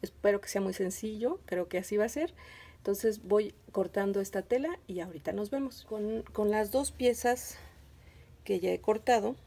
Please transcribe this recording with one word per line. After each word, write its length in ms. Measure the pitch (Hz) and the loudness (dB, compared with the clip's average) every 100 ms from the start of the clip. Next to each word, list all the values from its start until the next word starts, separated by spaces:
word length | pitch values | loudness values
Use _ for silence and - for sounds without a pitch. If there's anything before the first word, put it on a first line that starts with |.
espero 380 | 196 - 208 202 | -10 0 2 2
que 80 | - | 0
sea 120 | 202 | -2
muy 140 | 190 | -2
sencillo, 640 | 185 185 196 220 214 233 381 - | -2 -4 -2 -6 -2 -2 -4 -4
creo 220 | 180 175 | -4 -2
que 100 | 180 | -4
así 180 | 185 208 | -2 0
va 80 | |
a 40 | 214 | 0
ser. 240 | 285 339 - - - - - | 0 -4 -6 -20 -20 -20 -10
Entonces 380 | - 196 220 214 | -4 0 0 -2
voy 300 | 180 208 208 - - | 2 2 2 -6 -6
cortando 480 | - 185 - 202 196 | -2 -2 0 0 0
esta 220 | 196 196 | -2 -4
tela 360 | 190 254 302 349 - | 0 0 0 -6 -8
y 140 | 180 | -8
ahorita 320 | 175 165 - | -8 -8 -6
nos 160 | 202 208 | -4 -4
vemos. 380 | 277 269 - - | -4 -4 -8 -10
Con, 340 | 214 208 220 - | -6 -4 -4 -6
con 160 | - 214 | 0 2
las 200 | 214 208 | 2 2
dos 220 | 262 277 | 0 -2
piezas 640 | - 247 233 240 247 - - - - - - - - - - | 2 2 4 2 2 -2 -14 -18 -20 -20 -20 -20 -20 -20 -20
que 160 | - 190 | -2 0
ya 120 | 185 | 2
he 80 | 180 | 0
cortado 540 | - 220 - 233 208 262 | 2 2 4 4 4 -4